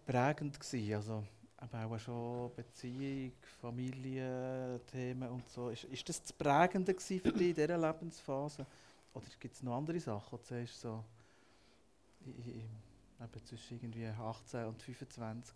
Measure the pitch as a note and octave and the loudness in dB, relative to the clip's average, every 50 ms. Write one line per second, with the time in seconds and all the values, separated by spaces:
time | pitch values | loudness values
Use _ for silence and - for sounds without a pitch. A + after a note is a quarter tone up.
0 | - - B2 B2 B2 C#3+ D3+ - D3+ C#3+ C#3 - - - - A#2+ G#2+ G#2 G#2+ G#2 | 0 4 6 6 8 6 6 4 0 -2 -2 -4 -6 -2 0 0 2 2 2 2
1 | G#2 A2 A2 G#2+ G#2 G2 - - - - - - B2+ A#2 - A#2 A2 A2 A#2 A2 | 2 0 -2 -2 -4 -4 -8 -16 -20 -20 -16 -14 -10 -8 -4 -4 -2 -2 -2 -4
2 | A2 B2 A#2+ A#2+ A#2 A#2+ A#2+ B2 B2 A#2+ B2 - A#2+ - - - - B2 B2 C3 | -4 -4 -4 -2 -2 -2 -2 -2 -4 -4 -6 -8 -12 -12 -12 -10 -8 -6 -4 -2
3 | C#3 C#3 C3+ C3+ C3 B2+ B2 - - - - - - A#2+ A#2+ B2 B2+ B2+ C3 C3 | -2 -2 -2 -2 -4 -4 -8 -10 -18 -20 -14 -8 -6 -4 -2 -2 -2 -2 -2 -4
4 | B2+ C3 C3 C3 C3 C3 B2+ B2+ B2+ C3 C3 C3 C3 B2+ B2 A#2+ A#2+ - - C3 | -4 -4 -2 -2 0 0 0 0 0 0 -2 -2 -2 -2 -2 -4 -6 -6 -4 -2
5 | B2 B2+ B2+ B2+ B2+ A#2 B2 B2 A#2+ - - B2 B2 B2 G#2+ - - C3 C3+ - | 0 0 0 0 -2 -2 -2 -4 -6 -6 -6 -2 -2 -2 -2 -4 -6 -6 -8 -6
6 | - - E3 - - - - - D3+ D3 C#3 D3+ F3 F3 - G3 F#3 F#3+ F#3 F#3+ | -4 -4 -4 -4 -6 -8 -4 2 6 8 10 10 10 10 8 6 4 4 4 2
7 | - - F#3+ F3+ - - - G#3 F3+ F3 E3 D#3+ D3+ D#3 F3 E3+ D#3+ D#3 D#3+ D#3 | 0 -2 -2 4 4 4 6 8 6 6 6 6 4 6 6 6 4 4 4 2
8 | E3+ E3 - - - - C3+ C3+ D3 D3+ - - E3 - - - - - - - | -4 -8 -8 -8 -4 -2 0 0 0 -2 -4 -6 -10 -10 -12 -18 -20 -20 -20 -20
9 | - - - A2+ - - - - - B2 - - C3 B2 A#2+ B2+ D3+ D#3+ E3 F3 | -20 -12 -12 -12 -10 -10 -12 -10 -10 -10 -8 -4 -2 0 2 2 2 2 0 0
10 | - B2 G#2+ G2+ - - - A#2 - - B2 A#2+ A#2+ A#2 - - - A#2 A2 A2+ | 0 0 -2 -2 -2 -6 -10 -10 -8 -6 -4 -4 -4 -4 -6 -6 -6 -4 -4 -4
11 | A2 - - - - - - - - - - - - - - - - - _ _ | -6 -10 -14 -20 -20 -20 -20 -20 -20 -20 -20 -20 -20 -20 -20 -20 -20 -20 _ _
12 | _ - - - - C3+ B2+ B2+ A#2 A#2+ B2 A2+ A2 A2+ A2 G#2+ - - - - | _ -20 -20 -16 -14 -12 -10 -8 -8 -8 -8 -8 -8 -10 -10 -12 -14 -18 -20 -20
13 | - - - - A#2 A#2 - - - - A#2+ A2 - - A#2+ A#2 A#2+ A#2 A2 A#2 | -20 -20 -14 -14 -14 -12 -12 -14 -12 -12 -12 -12 -10 -10 -10 -8 -6 -6 -6 -4
14 | A2+ A2 G#2+ A2+ A2+ A2 A2+ - - - - A#2+ A#2 A2+ A2+ G#2+ - - B2 - | -4 -4 -4 -4 -4 -4 -4 -6 -8 -6 -4 -4 -2 -4 -4 -6 -10 -12 -10 -10
15 | C3 - - B2 A#2 A2 A2 A#2+ - - - | -12 -12 -8 -6 -6 -6 -6 -6 -8 -12 -16